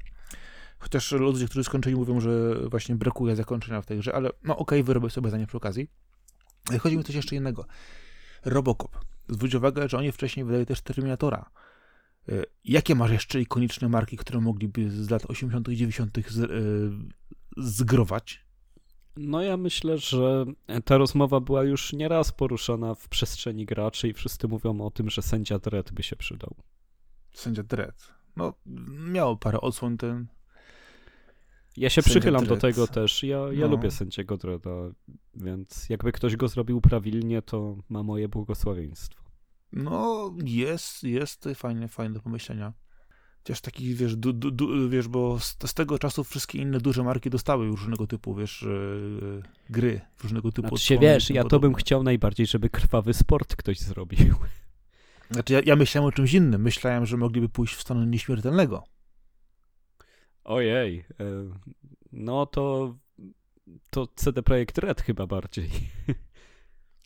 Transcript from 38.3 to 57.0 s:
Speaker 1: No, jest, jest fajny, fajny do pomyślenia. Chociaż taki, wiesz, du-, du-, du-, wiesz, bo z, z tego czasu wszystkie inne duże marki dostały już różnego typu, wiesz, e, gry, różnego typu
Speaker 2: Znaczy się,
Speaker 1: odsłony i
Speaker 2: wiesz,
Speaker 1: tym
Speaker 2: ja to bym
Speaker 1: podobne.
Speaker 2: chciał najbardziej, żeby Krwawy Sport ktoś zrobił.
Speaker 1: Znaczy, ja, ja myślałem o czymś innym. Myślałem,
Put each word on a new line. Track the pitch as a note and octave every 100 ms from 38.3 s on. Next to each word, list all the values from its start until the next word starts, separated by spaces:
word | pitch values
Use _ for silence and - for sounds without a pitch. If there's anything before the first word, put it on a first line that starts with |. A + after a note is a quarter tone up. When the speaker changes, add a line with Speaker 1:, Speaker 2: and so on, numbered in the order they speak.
| G#2+ G#2 G#2+ - F#2 D#2 E2+ - - - - _ _ _
Speaker 1:
No, | - C#3+ - A3 A3 G3+ F3
jest, | C#3+ A#2 C3 E3 - -
jest | C3 A#2+ D3 - D3
fajny, | C3+ B2 A#2 A2+
fajny | - A2+
do | G#2+
pomyślenia. | A2+ A2+ - A2+ G#2 A2+ - - - _ _ _
Chociaż | - B2
taki, | - - B2+
wiesz, | B2 B2 A2
du-, | A#2+
du-, | B2 C#3
du-, | B2+ C#3+ C#3 B2+
wiesz, | B2+ A#2
bo | B2 B2 A#2+
z, | - - -
z |
tego | - D3+ D3
czasu | D3 -
wszystkie | C#3 C#3+ - C#3+
inne | C#3 C3+
duże | B2 B2+
marki | B2 B2+ D3
dostały | C3 - C#3 A2
już | G#2+
różnego | G#2 A2+ G#2+
typu, | A2 -
wiesz, | G2+ G#2 -
e, | G#2+ G2+ G2+ G2+ G2+ G#2 G2 G2+ G2 - -
gry, | A2+ B2 G#2+ - _
różnego | A2 A2+ A2+
typu | A2 A2+
Speaker 2:
Znaczy | G#2
się, | -
Speaker 1:
odsłony | C3 D3
i |
Speaker 2:
wiesz, | C#3+ -
Speaker 1:
tym | C3+
Speaker 2:
ja |
to | A#2+
bym | C#3+
Speaker 1:
podobne. | C#3 A#2+
Speaker 2:
chciał | - C3+
najbardziej, | C3 B2 G#2+ G2+ A2+
żeby | A#2 A2+
Krwawy | - - A#2+ G#2+
Sport | A#2+ - D3+ - -
ktoś | - G2
zrobił. | - F#2+ F2 - - - - - - - _ _ _ - -
Speaker 1:
Znaczy, | A#2+ A#2
ja, | C3+ D3
ja | D3
myślałem | C#3+ D3 C#3+
o |
czymś | - C3+
innym. | F3 E3 G#2
Myślałem, | A2+ - B2+ A#2+